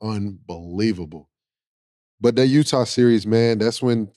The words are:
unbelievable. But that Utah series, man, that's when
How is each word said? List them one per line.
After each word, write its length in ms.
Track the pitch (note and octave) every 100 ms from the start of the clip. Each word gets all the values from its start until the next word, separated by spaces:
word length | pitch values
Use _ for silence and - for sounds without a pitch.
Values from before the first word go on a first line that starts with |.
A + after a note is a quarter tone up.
unbelievable. 1300 | G#2+ G#2 G2+ F#2 - E2+ E2+ F#2 A2 F2+ D#2 D#2+ _ _ _ _ _ _ _ _ _ -
But 140 | A#2 A#2
that 100 | C3
Utah 360 | C#3+ D3 C3+
series, 420 | A2+ - A#2+ A2+ G#2
man, 320 | A2+ A#2 A2+
that's 220 | A2 -
when 280 | B2+ A#2 G#2